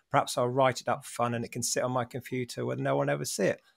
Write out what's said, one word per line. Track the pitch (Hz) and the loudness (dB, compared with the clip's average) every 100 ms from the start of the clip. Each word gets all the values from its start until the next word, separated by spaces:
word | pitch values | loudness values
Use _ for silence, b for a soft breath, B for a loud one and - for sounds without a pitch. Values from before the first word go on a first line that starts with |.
| b | b
"Perhaps | 139 - - | 2 2 2
I'll | 123 | 0
write | 127 131 123 | 4 4 4
it | - | -2
up | 120 | -4
fun | - - 120 | -4 -2 0
and | 117 | 0
it | 117 | -4
can | - | -4
sit | 120 - | -2 0
on | 127 | 0
my | 127 120 | 0 -2
computer | 135 - 127 123 - 123 | -6 -6 -6 -4 -4 -4
where | 127 | -2
no | 135 139 | 0 2
one | 143 | 2
ever | 143 143 | 0 -2
see | - 190 | 0 0
it." | - b | 0 b